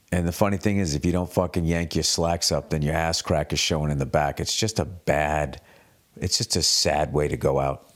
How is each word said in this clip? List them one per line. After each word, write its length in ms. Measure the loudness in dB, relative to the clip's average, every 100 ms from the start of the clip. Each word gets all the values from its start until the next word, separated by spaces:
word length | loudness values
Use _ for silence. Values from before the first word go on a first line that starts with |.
| -4
And 140 | 0 0
the 60 |
funny 240 | 2 2 2
thing 220 | 0 0
is, 180 | 0 0
if 80 | 2
you 60 |
don't 200 | 0 0
fucking 320 | 0 0 0
yank 300 | 0 0 0
your 80 | -2
slacks 480 | 0 0 0 0 0
up, 200 | -2 -2
then 120 | -2
your 120 | 0
ass 280 | 0 0 -2
crack 300 | 0 0 0
is 80 | -2
showing 320 | 0 0 0
in 60 | -2
the 80 | 0
back. 340 | 0 0 -2
It's 160 | -4 -2
just 240 | -2 -2
a 40 |
bad, 760 | -4 -4 -2 0 2 0 -2 -6 -18 -20 -20 _ _ -6
it's 220 | -2 -2
just 180 | -2 0
a 80 |
sad 480 | 2 2 2 2 2
way 160 | 0 0
to 80 | 0
go 240 | 0 2
out. 320 | 0 -2 -10